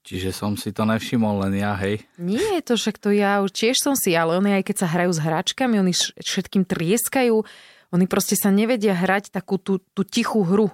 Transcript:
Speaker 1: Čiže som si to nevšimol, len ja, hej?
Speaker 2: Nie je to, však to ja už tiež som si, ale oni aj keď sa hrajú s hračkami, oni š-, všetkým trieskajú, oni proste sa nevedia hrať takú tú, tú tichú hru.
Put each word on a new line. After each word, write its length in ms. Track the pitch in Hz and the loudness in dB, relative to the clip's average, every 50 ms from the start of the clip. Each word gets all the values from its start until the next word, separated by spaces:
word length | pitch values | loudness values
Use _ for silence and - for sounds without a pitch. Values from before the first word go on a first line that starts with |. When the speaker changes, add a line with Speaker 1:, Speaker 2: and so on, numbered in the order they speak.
Speaker 1:
Čiže 320 | _ - 95 92 92 95 | _ -10 -8 -6 -6 -6
som 240 | 92 - - 104 104 | -6 -4 -4 -4 -4
si 160 | 104 - 110 | -4 -6 -8
to 160 | 98 - 110 110 | -2 0 0 2
nevšimol, 560 | 113 110 - - - 120 110 107 104 101 98 | 2 0 -2 -2 0 0 0 0 0 0 0
len 160 | 98 98 98 | 0 0 -2
ja, 160 | 101 104 104 | -2 -2 -2
hej? 240 | 92 98 98 104 104 - _ _ | -2 -2 -2 -2 -4 -6 _ _
Speaker 2:
Nie 240 | - 175 175 202 254 392 440 403 339 | -8 -6 -4 -2 -2 0 0 -2 -2
je 40 | - | -2
to, 100 | - 240 | -2 -2
však 220 | 220 - 226 202 | 0 0 -4 -6
to 160 | - - 208 | -4 -2 0
ja 320 | 202 208 208 196 202 202 196 | 2 2 2 2 2 0 0
už 80 | 196 | -2
tiež 240 | - - - 220 262 | -2 0 0 0 0
som 160 | - - 294 | 0 0 0
si, 240 | 277 247 - 202 170 | 0 0 0 0 0
ale 240 | 165 165 165 165 180 | 2 2 2 2 2
oni 160 | 196 202 202 | 2 2 2
aj 80 | 196 190 | 2 0
keď 120 | - 196 - | -2 -2 -2
sa 100 | 196 165 | -2 0
hrajú 240 | 160 180 175 180 | 0 0 2 2
s 80 | 180 160 | 0 0
hračkami, 560 | 147 165 156 160 185 - - - 269 247 226 | 0 0 0 -2 -2 -4 -4 -2 0 0 2
oni 160 | 208 190 185 | 2 2 2
š-, 240 | 175 - - - - | 2 0 -2 -4 -6
všetkým 480 | - - - - - 180 - - 196 185 | -10 -10 -6 -4 -6 -6 0 0 0 0
trieskajú, 720 | - 190 - 170 165 202 240 - - - 277 254 240 226 220 214 - - - - - - - _ _ | 0 -2 -4 0 0 0 0 0 -2 0 0 2 4 2 2 0 -2 -10 -20 -20 -20 -20 -20 _ _
oni 140 | - 175 190 | 2 2 2
proste 260 | 180 - 202 185 - | 2 2 -2 0 0
sa 160 | 214 - - 208 | -2 0 2 2
nevedia 480 | 190 202 220 226 254 233 196 220 190 | 2 2 2 2 0 2 2 0 2
hrať 320 | 170 180 190 190 202 196 - | 2 0 0 0 0 -2 -4
takú 320 | _ 196 - - 196 185 | _ -10 -4 -4 -4 -4
tú, 240 | _ - 196 185 _ | _ -2 -4 -4 _
tú 160 | _ _ - | _ _ -4
tichú 380 | 190 - - 240 220 - - 220 | -4 -2 -2 -2 -2 0 0 0
hru. 300 | 196 165 190 208 220 185 | 2 2 2 2 2 2